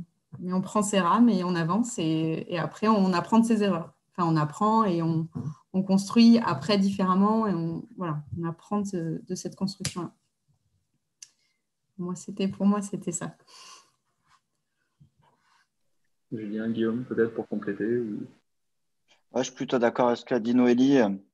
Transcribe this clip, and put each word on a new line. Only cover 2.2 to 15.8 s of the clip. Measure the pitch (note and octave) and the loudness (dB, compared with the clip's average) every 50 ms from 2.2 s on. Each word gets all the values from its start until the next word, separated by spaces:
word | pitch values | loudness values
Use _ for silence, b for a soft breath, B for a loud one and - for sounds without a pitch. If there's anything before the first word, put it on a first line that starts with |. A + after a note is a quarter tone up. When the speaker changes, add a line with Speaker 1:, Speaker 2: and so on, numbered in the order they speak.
| D#3+ D#3+ D#3+ - - - | -2 -2 -4 -4 -6 -6
Speaker 1:
et | F3 E3 | -6 -4
après | D#3 D#3 - - G#3+ G#3+ | -4 -6 -6 -2 2 2
on | A3+ G3+ F#3+ F#3 F3 | 4 4 4 2 2
apprend | F3 E3+ - A3+ A3+ | 0 0 2 4 4
de | A3+ | 4
ses | A#3 A3+ G3+ | 4 2 2
erreurs. | G#3 G3 F3 D#3+ D#3+ - - _ _ _ _ - | 2 2 0 -2 -4 -8 -14 _ _ _ _ -4
Enfin, | F3 E3 | 0 0
on | D#3+ | 2
apprend | D#3 D3 D3 - - G#3 A3 A3 A3+ G#3+ | 2 0 -2 -2 -2 0 2 2 2 2
et | G3 E3+ E3+ | 2 0 0
on, | E3 E3 E3 D#3+ D#3+ D#3+ B B B D3+ D#3 B B _ | 0 0 0 -2 -2 -4 B B B -10 -12 B B _
on | - F#3+ | -4 -2
construit | F#3+ - F#3+ G3 - - - A#3 A#3 A#3 A#3 A3+ | 0 2 2 2 0 2 4 6 8 8 8 6
après | - E3+ E3+ - - - G#3 G3 | 4 2 -2 -2 -2 0 2 2
différemment | G3 G3 G3 - F#3+ F#3 F3+ F#3+ G3+ G#3 A3 A3+ A3 G#3 | 2 2 0 0 0 2 2 4 4 4 2 2 0 0
et | F3 | -2
on, | E3 E3 E3 E3 E3 - - - | -2 -4 -4 -6 -8 -10 -14 -12
voilà, | F#3 F3+ E3 D3+ D3+ D3 - - E3+ | -8 -6 -6 -6 -6 -8 -8 -8 -6
on | E3 | -6
apprend | E3 E3 - - - G#3 G#3 | -6 -8 -10 -8 -6 -4 -4
de, | G3+ G3+ - F3 E3 E3 D#3 - - | -4 -4 -4 -6 -4 -6 -6 -8 -8
de | - F#3 | -10 -10
cette | F3+ - F3+ - | -10 -10 -12 -8
construction-là. | - F#3+ - - - F#3+ - - F3+ E3 - - _ _ _ _ _ _ _ _ _ _ _ _ _ _ _ _ _ _ _ _ _ - - _ _ _ _ _ _ _ _ _ _ _ _ _ - | -6 -6 -6 -6 -8 -10 -10 -8 -8 -10 -10 -12 _ _ _ _ _ _ _ _ _ _ _ _ _ _ _ _ _ _ _ _ _ -20 -20 _ _ _ _ _ _ _ _ _ _ _ _ _ -10
Moi, | F3 F3+ F#3 | -10 -8 -8
c'était, | - - - G3 - G3 G3 | -10 -12 -12 -6 -4 -4 -4
pour | G3 - F#3+ | -4 0 0
moi, | G3+ G3+ G#3 | 2 2 0
c'était | G3 - - F#3+ - F3+ E3 | -2 -6 -10 -10 -8 -10 -10
ça. | - E3+ D#3+ - _ B B B B B B B B B B B _ _ _ _ _ _ _ _ _ _ _ _ _ _ _ _ _ _ _ _ _ - _ _ _ _ _ _ _ _ _ _ _ _ _ _ _ | -8 -10 -12 -14 _ B B B B B B B B B B B _ _ _ _ _ _ _ _ _ _ _ _ _ _ _ _ _ _ _ _ _ -20 _ _ _ _ _ _ _ _ _ _ _ _ _ _ _